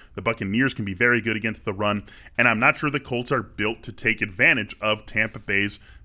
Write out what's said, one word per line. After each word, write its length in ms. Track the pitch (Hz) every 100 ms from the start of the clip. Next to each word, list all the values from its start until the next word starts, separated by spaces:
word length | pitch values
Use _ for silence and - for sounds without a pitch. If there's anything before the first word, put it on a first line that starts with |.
| -
The 80 | -
Buccaneers 520 | 98 113 98 110 135
can 100 | -
be 100 | 98
very 260 | 90 120 120
good 160 | 113 110
against 280 | 110 107
the 80 | -
run, 320 | 95 104 104 - - - -
and 80 | 120
I'm 120 | 110
not 160 | 135 151
sure 140 | 151
the 100 | 143
Colts 320 | - 123 123
are 100 | 135
built 400 | - - 104 117
to 80 | -
take 280 | - 113 113
advantage 560 | 104 90 151 135 104 -
of 260 | 107 104 -
Tampa 340 | 110 113 117
Bay's 380 | 104 98 101 - - -